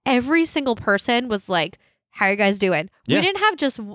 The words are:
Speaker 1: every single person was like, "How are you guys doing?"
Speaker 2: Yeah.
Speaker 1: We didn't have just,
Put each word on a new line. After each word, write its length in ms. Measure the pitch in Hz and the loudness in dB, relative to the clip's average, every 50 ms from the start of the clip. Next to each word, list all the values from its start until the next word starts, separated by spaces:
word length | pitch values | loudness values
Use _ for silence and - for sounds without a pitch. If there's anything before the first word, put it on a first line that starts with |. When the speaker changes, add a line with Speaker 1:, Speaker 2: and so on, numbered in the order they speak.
| - | -2
Speaker 1:
every 400 | - 254 247 240 269 320 330 330 | 0 0 0 2 2 2 2 2
single 300 | 311 - 311 277 262 226 - | 0 -2 -2 -2 -2 -2 -2
person 500 | - 220 202 196 - - 240 240 254 240 | 0 0 0 0 0 0 0 0 0 -2
was 220 | 214 196 - - | -4 -4 -2 -2
like, 280 | 185 170 151 - - - _ _ _ _ _ _ | 0 0 0 -2 -6 -12 _ _ _ _ _ _
"How 160 | - - 208 196 | -6 -2 0 0
are 40 | |
you 60 | 202 202 | 2 2
guys 200 | 208 196 202 190 | 2 2 2 2
doing?" 320 | 202 185 170 151 165 - _ _ _ | 0 0 0 0 -2 -6 _ _ _
Speaker 2:
Yeah. 120 | - 143 302 | 0 0 2
Speaker 1:
We 60 | 330 | 2
didn't 140 | 381 392 381 | 2 0 0
have 160 | 403 427 370 - | 0 0 0 0
just, 240 | 302 269 - - 214 202 208 | -2 -2 -2 -4 -10 -14 -16